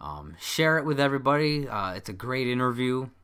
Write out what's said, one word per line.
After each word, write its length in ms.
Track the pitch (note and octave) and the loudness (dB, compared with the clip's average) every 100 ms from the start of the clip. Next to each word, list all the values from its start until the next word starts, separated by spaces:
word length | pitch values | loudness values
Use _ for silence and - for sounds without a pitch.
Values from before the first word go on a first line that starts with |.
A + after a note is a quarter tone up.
Um, 360 | D2 D2 D2+ E2 | -10 -10 -12 -12
share 380 | - - D#3+ D#3+ | -6 2 4 4
it 80 | D3 | 2
with 140 | C#3 | 2
everybody. 680 | C#3 C#3 C3 D3 D3+ D3 C#3 | 2 2 2 2 2 0 -2
Uh, 240 | G#2+ F#2+ | -4 -4
it's 160 | F#2 - | -6 -8
a 60 | |
great 320 | F#2+ A#2+ C3 B2 | -8 -4 -2 0
interview. 600 | B2 B2+ A#2+ B2+ B2+ C3 - | 2 2 2 0 0 -4 -12